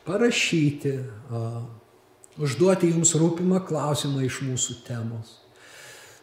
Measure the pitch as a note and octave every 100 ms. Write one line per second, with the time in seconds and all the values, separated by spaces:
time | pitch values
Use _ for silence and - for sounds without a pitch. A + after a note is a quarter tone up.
0 | - G3 A#3+ A3+ - E3+ D3 C#3+ C#3 C3+
1 | B2 G#2+ A#2 A#2 A2+ A#2 A#2 A2+ _ _
2 | _ _ - - D3 A#2+ F3+ F#3 F3+ E3
3 | D#3+ D#3 E3 E3+ F3+ F#3 F#3 D#3 C#3+ C#3+
4 | D3 C#3 C3 - C3+ B2+ - B2 - A#2+
5 | A2+ A2+ A2 - _ - - - - -
6 | - -